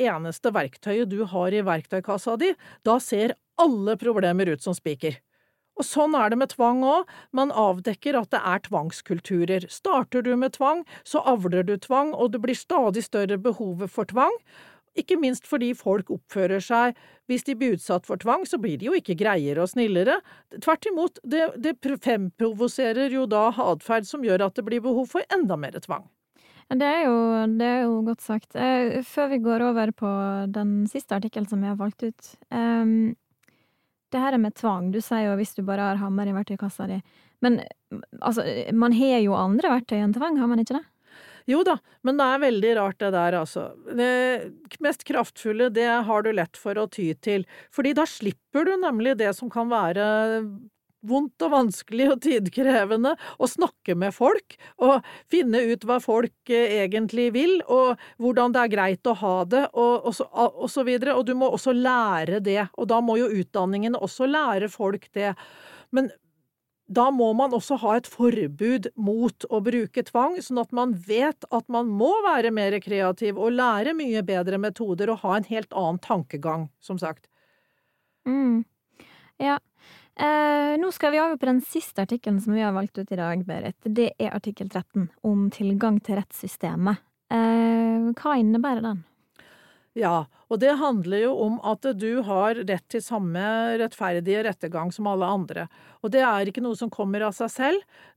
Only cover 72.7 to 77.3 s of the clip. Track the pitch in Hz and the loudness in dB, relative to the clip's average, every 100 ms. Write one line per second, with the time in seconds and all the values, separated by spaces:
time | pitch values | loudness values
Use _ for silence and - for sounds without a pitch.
72.7 | 202 196 202 185 185 208 196 226 247 247 | -2 -2 0 0 0 -4 0 0 2 2
73.7 | 208 269 330 269 220 185 185 180 196 208 | 2 0 -2 -2 -2 0 -2 0 -2 -4
74.7 | 196 214 175 208 214 190 208 196 220 - | -4 -4 -2 -2 -2 0 0 -2 -6 -4
75.7 | - 165 180 - 196 - 143 160 160 156 | -2 -2 -2 -2 -2 -2 -6 -4 -4 -6
76.7 | - - 185 160 156 _ | -12 -10 -8 -8 -10 _